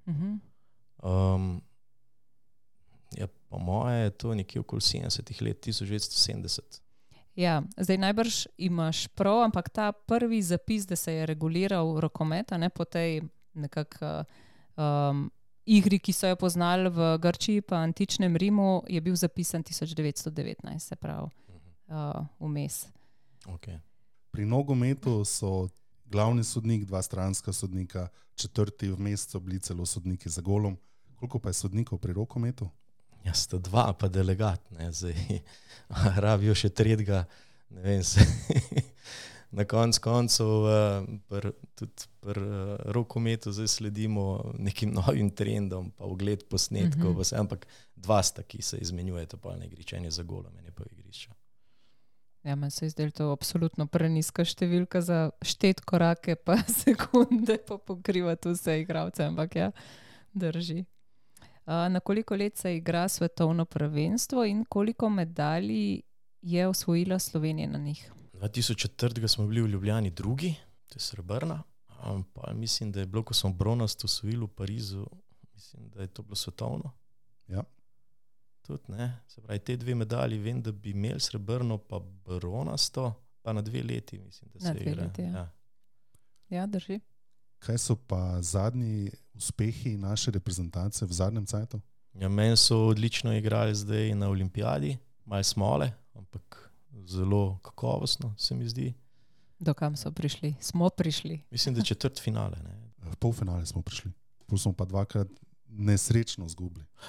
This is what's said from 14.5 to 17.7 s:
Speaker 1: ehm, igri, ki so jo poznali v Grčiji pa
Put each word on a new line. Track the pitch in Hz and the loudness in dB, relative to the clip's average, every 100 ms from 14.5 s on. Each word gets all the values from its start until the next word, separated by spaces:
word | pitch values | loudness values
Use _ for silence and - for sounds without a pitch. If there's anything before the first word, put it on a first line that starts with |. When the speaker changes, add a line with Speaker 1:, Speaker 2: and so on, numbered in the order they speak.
| - - | -20 -12
Speaker 1:
ehm, | - 151 143 143 143 143 - - - - | -2 0 2 2 0 -2 -8 -20 -4 8
igri, | 208 185 196 | 8 8 4
ki | - | 2
so | - 190 | 0 2
jo | 180 | 2
poznali | 180 175 170 180 185 | 2 2 4 4 2
v | 165 165 160 | 4 4 4
Grčiji | 175 - - 208 | 2 2 2 0
pa | - | 2